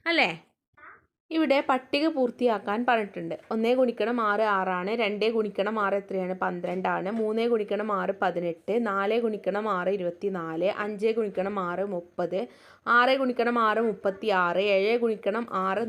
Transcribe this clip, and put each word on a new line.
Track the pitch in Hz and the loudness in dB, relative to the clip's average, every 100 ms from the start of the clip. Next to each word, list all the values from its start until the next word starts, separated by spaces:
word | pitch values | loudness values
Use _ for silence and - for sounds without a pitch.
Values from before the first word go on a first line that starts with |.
| 330 | -2
അല്ലേ? | 330 202 160 _ _ _ _ - - _ _ - | 2 0 -2 _ _ _ _ -20 -20 _ _ -4
ഇവിടെ | 320 302 269 294 | 0 2 2 2
പട്ടിക | 262 262 285 320 | 0 0 0 0
പൂർത്തിയാക്കാൻ | 302 240 233 247 208 202 214 247 | 2 0 2 0 0 -2 -2 2
പറഞ്ഞിട്ടുണ്ട്. | 226 208 185 170 - - | 2 0 -6 -8 -8 -6
ഒന്നേ | 220 226 254 | 0 2 4
ഗുണിക്കണം | 254 233 214 247 214 | 2 2 -2 0 0
ആറ് | 208 214 | 2 2
ആറാണ്, | 196 185 180 185 233 | 2 0 -2 -2 0
രണ്ടേ | 202 208 220 226 | 0 0 0 0
ഗുണിക്കണം | 214 196 202 220 | -2 -2 -2 0
ആറ് | 196 202 | 0 0
എത്രയാണ്? | 196 190 180 185 | -2 -4 -4 -2
പന്ത്രണ്ടാണ്, | 185 180 175 185 185 175 185 226 | -2 -2 -4 -2 -2 -2 -2 -2
മൂന്നേ | 214 220 233 | -2 0 2
ഗുണിക്കണം | 233 202 202 220 196 | 0 0 -2 -2 -2
ആറ് | 190 196 | -2 0
പതിനെട്ട്, | 190 175 175 165 - 226 220 | -2 -2 -4 -4 -2 -2 0
നാലേ | 196 202 226 233 | 0 0 0 0
ഗുണിക്കണം | 208 190 202 214 185 | -2 -4 -2 -2 -2
ആറ് | 180 202 | 0 -2
ഇരുപത്തിനാല്, | 175 175 202 185 165 160 185 - | -2 -4 -4 -4 -4 -2 -2 -2
അഞ്ചേ | 208 208 220 233 | -4 -2 0 0
ഗുണിക്കണം | 208 190 196 208 175 | -2 -2 -4 -2 -4
ആറ് | 180 202 | -2 -4
മുപ്പത്, | 180 175 - 175 180 240 - - - - 240 | -4 -8 -4 -2 -2 -6 -10 -20 -10 2 4
ആറേ | 254 269 | 6 4
ഗുണിക്കണം | 254 240 233 240 220 | 2 0 0 2 2
ആറ് | 214 226 | 2 0
മുപ്പത്തിയാറ്, | 196 202 196 220 190 175 175 208 | 0 -2 -2 0 2 2 2 4
ഏഴേ | 196 202 233 | 4 4 2
ഗുണിക്കണം | 233 214 202 220 233 190 | 0 0 -2 -2 -2 -2
ആറ് | 190 196 | 0 0